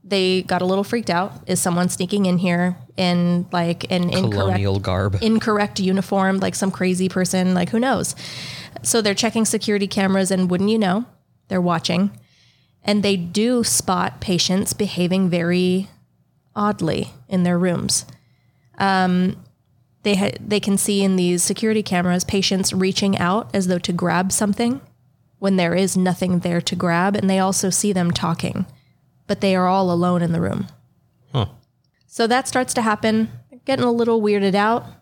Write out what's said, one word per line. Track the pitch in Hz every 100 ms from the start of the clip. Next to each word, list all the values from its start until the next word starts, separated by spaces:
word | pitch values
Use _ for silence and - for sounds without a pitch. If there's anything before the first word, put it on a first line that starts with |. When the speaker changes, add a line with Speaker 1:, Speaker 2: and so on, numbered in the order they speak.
Speaker 1:
they | 185 196 185 185
got | 185 180
a |
little | 180 190
freaked | 202 240 220
out. | 175 202 -
Is | - 180
someone | 185 175 180
sneaking | - 185 202
in | 185 180
here | 180 175 180 180 -
in, | - 180 175 175 175 180
like, | 175 170 175 -
an | 185 175
incorrect | 185 120
Speaker 2:
Colonial | 101 98 92 98 98
garb. | 95 92 98 95
Speaker 1:
incorrect | 220 220 226 208 208 214
uniform, | 185 190 185 196 190 190
like, | 190
some | 180 196
crazy | - 185 180 185
person, | 185 180 185 185
like, | 180 175
who | 226
knows? | 254 240 - - - - - - - -
So | - 233
they're | 208
checking | 196 226 226
security | 220 220 - 208 196
cameras, | 208 190 196 190
and | 190 185
wouldn't | 180 202
you | 220
know, | 196 196 247 _ _ _ _
they're | 190
watching. | 175 165 - 175 202 - _ _ _ _ _ _
And | - 208
they | 202 196
do | 175 190 226 247
spot | 226 - - 185 185 -
patients | - 180 - 185 -
behaving | - 202 - 175 190 185
very | 170 170 180 180 185 196 - _ _ _ _ _
oddly | - 208 208 160 - - - -
in | 190
their | 175 175
rooms. | 180 170 - - - - _ _ _ _ _ -
Um, | 196 190 185 180 185 - - _ _ _ _ _
they | 208
ha-, | 196 202 -
they | - 208
can | 196 196
see | - 202
in | 196 185
these | 175 175
security | - 196 220 214
cameras | 208 180 180 180
patients | - 196 190 190 190
reaching | 190 190 196 202 190
out | 175 208 -
as | 202 180
though | 180
to | -
grab | 175 175 170 190
something | - 214 208 240 269 - _ _ _ _ _
when | 196
there | 190 170
is | 175 190 190
nothing | 185 175 185 180
there | 175 170
to | -
grab, | 180 180 170 190
and | 202 190
they | 190
also | 190 190 196
see | 170 208
them | 185 175
talking, | - 170 165 - - 190 - _ _ _ _ -
but | 196
they | 196
are | 185 180
all | 190 185
alone | 170 180 175
in | 170
the | 170
room. | 98 - 185 - _ _ _ _ _
Speaker 2:
Huh. | 135 107 - _ _ _ _ _
Speaker 1:
So | -
that | 226 247 254
starts | 262 254
to | -
happen, | 220 214 226 220 226 - - 254
getting | - 262
a | 247
little | 233 233 226
weirded | 208 202 196
out. | 196 214 240 - -